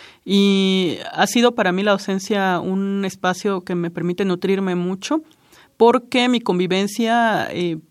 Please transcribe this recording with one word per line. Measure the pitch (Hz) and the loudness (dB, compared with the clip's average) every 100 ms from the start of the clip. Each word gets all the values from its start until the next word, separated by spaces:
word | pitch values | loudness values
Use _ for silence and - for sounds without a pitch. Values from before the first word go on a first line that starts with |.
| - - | -20 -14
y | - 196 202 196 190 190 180 107 - | 0 2 4 4 2 2 0 -4 -6
ha | 156 208 | -2 0
sido | 240 240 240 | 4 2 2
para | 190 | 0
mí | 180 | 0
la | 202 | 2
docencia | 196 202 190 190 208 190 180 | 0 0 -4 -2 -2 0 0
un | - 190 196 196 | -2 -2 -2 -2
espacio | 190 - 180 180 208 196 | -4 -4 -4 -2 -2 -4
que | 190 | -4
me | 180 170 | -4 -4
permite | 170 175 175 196 | -4 -4 -2 -2
nutrirme | 180 185 196 190 180 | -2 0 0 0 -2
mucho, | 175 185 - 320 311 _ _ - _ - | -2 -4 -4 -4 -4 _ _ -20 _ 2
porque | 226 254 240 254 247 | 4 4 0 0 2
mi | 240 | 0
convivencia, | 233 180 180 185 202 202 226 233 226 196 - | 0 0 0 0 -2 -2 0 2 2 0 -4
eh, | 151 175 160 - | -4 -4 -6 -8